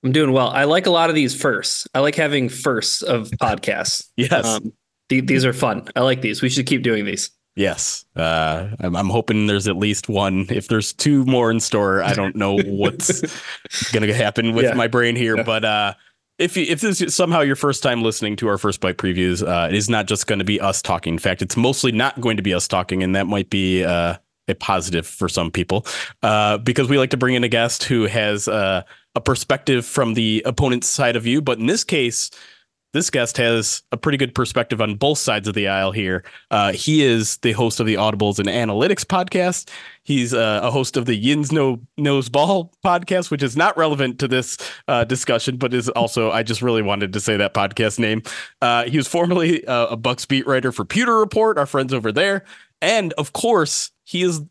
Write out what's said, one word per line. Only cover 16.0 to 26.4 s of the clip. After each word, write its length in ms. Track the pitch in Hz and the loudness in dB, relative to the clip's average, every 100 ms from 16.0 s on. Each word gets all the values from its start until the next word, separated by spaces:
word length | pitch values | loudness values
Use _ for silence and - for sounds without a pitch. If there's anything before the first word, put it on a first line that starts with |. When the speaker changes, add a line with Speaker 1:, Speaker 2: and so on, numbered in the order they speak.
| _ _ _ _ | _ _ _ _
Speaker 2:
if 200 | 170 185 | -2 0
you, 100 | 147 | -2
if 120 | 160 | 0
this 200 | 226 185 | 0 0
is 140 | 175 | -2
somehow 280 | - 175 170 | 0 2 4
your 120 | 143 | 2
first 300 | 135 147 135 | 2 0 0
time 180 | 139 120 | 0 2
listening 320 | 110 107 107 104 | 0 0 -4 -2
to 100 | 113 | 0
our 100 | 101 | 0
First 220 | 107 92 | 0 0
Bite 160 | 92 90 | -2 -2
previews, 500 | 95 90 92 90 90 | -2 0 0 0 0
uh, 220 | 87 82 | 0 0
it 80 | 101 | 0
is 120 | 110 | 0
not 180 | 113 95 | 0 0
just 200 | 101 - | -4 -2
gonna 160 | 104 | -2
be 180 | 95 104 | 0 0
us 220 | 98 95 | 0 -2
talking. 300 | - 87 82 | -2 -2 -2
In 80 | 82 | -2
fact, 220 | 98 90 | -2 -2
it's 140 | 95 - | -2 0
mostly 360 | 123 131 131 | 0 2 0
not 280 | 110 131 127 | 2 -2 0
going 180 | 120 107 | -2 0
to 40 | |
be 100 | 98 | 0
us 140 | 90 - | 0 0
talking, 380 | 95 90 92 | -2 0 -2
and 100 | 92 | 0
that 140 | 95 95 | 0 0
might 220 | 101 95 | -2 0
be, 340 | 98 95 92 | 0 2 2
uh, 320 | 87 87 85 90 _ _ - | 2 0 0 -4 _ _ -6
a 80 | 117 | -4
positive 500 | - 95 87 85 82 | 0 -2 0 -4 -4
for 220 | - 92 | -4 -2
some 240 | - 82 | -2 -2
people, 340 | 87 85 98 - - - - | -4 -2 -2 -4 -10 -10 -4
uh, 340 | 107 107 | 0 2